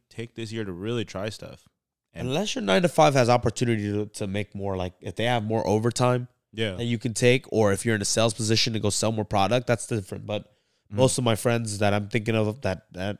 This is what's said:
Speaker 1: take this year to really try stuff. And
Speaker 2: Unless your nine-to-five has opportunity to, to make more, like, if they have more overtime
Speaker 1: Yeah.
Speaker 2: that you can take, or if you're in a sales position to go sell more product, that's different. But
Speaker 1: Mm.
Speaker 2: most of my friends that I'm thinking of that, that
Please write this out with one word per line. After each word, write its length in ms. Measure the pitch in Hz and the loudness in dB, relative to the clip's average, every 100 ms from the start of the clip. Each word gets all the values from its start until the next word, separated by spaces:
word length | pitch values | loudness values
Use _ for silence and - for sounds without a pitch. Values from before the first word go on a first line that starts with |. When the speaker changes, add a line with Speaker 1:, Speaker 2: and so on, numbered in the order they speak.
| _ | _
Speaker 1:
take 240 | - 117 | -14 -14
this 180 | - 113 | -12 -10
year 120 | 113 | -8
to 80 | 104 | -8
really 320 | 87 104 120 104 | -6 -4 -4 -4
try 240 | 95 107 | -6 -8
stuff. 380 | - 76 69 _ _ _ _ _ | -10 -14 -18 _ _ _ _ _
And 160 | 85 147 | -8 -4
Speaker 2:
Unless 260 | 143 208 | -2 -2
your 80 | 269 | -4
nine-to-five 520 | 202 190 170 - 156 | 2 4 4 4 6
has 140 | 135 117 | 6 6
opportunity 600 | 123 117 - 120 113 104 | 4 2 -2 0 0 0
to, 140 | 104 107 | -2 -4
to 200 | - 104 | -6 -6
make 280 | 98 101 | -4 -6
more, 220 | 101 98 95 | -6 -6 -4
like, 160 | 90 - | -4 -8
if 160 | 95 90 | -10 -4
they 80 | |
have 180 | 117 120 | 0 0
more 220 | 107 110 - | 0 -2 2
overtime 600 | 107 117 - 123 123 123 _ _ | 2 2 0 0 0 -4 _ _
Speaker 1:
Yeah. 200 | 107 110 | -6 -6
Speaker 2:
that 120 | 92 | -4
you 140 | 120 117 | -4 -2
can 140 | 123 | -4
take, 320 | 110 123 127 - | 2 4 4 2
or 220 | 107 107 | 2 4
if 120 | 98 117 | 4 0
you're 80 | 110 | 0
in 60 | |
a 40 | 101 | 0
sales 280 | - 113 | 2 0
position 380 | - 107 110 - | 0 0 2 0
to 40 | 110 | 0
go 100 | 104 | -2
sell 200 | - 107 | 0 0
more 120 | 110 | -2
product, 420 | 104 104 98 123 123 | -2 2 2 2 0
that's 200 | 117 - | -2 -2
different. 400 | 117 95 98 107 | -6 -6 -10 -8
But 240 | 104 - _ _ _ _ | -8 -8 _ _ _ _
Speaker 1:
Mm. 40 | 104 | 2
Speaker 2:
most 180 | 127 - | 2 4
of 80 | |
my 100 | 120 | 0
friends 440 | 107 123 117 113 104 | 2 2 0 -2 0
that 160 | 104 | 2
I'm 140 | 101 104 | 2 0
thinking 260 | 110 104 110 | -4 0 0
of 240 | 107 107 | 0 -2
that, 320 | - 92 - | -6 -6 -8
that 260 | 90 95 | -10 -8